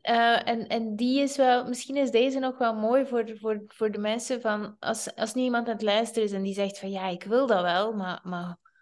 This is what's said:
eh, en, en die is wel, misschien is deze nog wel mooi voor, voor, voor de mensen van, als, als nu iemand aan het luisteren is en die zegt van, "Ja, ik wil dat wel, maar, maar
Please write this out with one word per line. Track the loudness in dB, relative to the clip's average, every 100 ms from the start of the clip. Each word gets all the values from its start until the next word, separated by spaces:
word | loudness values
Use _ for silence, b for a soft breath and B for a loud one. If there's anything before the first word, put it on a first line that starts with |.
eh, | 0 4 6 4 2
en, | -2 0
en | -2 -2 -2
die | 0 2
is | 2 4
wel, | 4 4 2
misschien | -6 -4 -2
is | 2
deze | 4 4 2
nog | -2 0
wel | 0 0
mooi | 2 2 2
voor, | -2 -2 -4
voor, | -4 -4 -6
voor | -4 -2
de | -2
mensen | -2 -2 -4 -4
van, | -2 -2 -4 -8
als, | -6 -4 -6 -6
als | -4
nu | 0
iemand | 0 0 -2
aan |
het | -2
luisteren | 2 2 2 0
is | -2
en | -2
die | -4
zegt | -2 -4 -4
van, | -8
"Ja, | -6 -4
ik | -6
wil | 0 2 4
dat | 2
wel, | 2 2 0
maar, | -2 -6 -6
maar | -8 -8 -8 -12 _ b